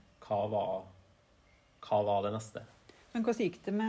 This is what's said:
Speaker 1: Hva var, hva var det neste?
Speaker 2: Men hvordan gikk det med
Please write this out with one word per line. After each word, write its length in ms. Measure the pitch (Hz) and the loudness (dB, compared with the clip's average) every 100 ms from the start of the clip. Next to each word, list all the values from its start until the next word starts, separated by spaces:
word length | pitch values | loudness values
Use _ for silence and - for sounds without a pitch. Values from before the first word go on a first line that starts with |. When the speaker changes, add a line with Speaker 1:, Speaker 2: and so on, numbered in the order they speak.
| - _ | -18 _
Speaker 1:
Hva 260 | - 104 104 | -4 -2 0
var, 340 | 104 95 95 95 - - - _ _ _ - _ _ | 0 0 -4 -6 -18 -20 -20 _ _ _ -20 _ _
hva 220 | - 107 | 2 2
var 180 | 104 101 | 4 2
det 100 | 101 | 2
neste? 300 | 110 - - - - - - - | -2 -6 -12 -16 -20 -20 -20 -8
Speaker 2:
Men 100 | 240 | -2
hvordan 200 | 226 226 180 | 0 2 0
gikk 120 | - | -2
det 100 | - | -4
med 120 | 208 | 0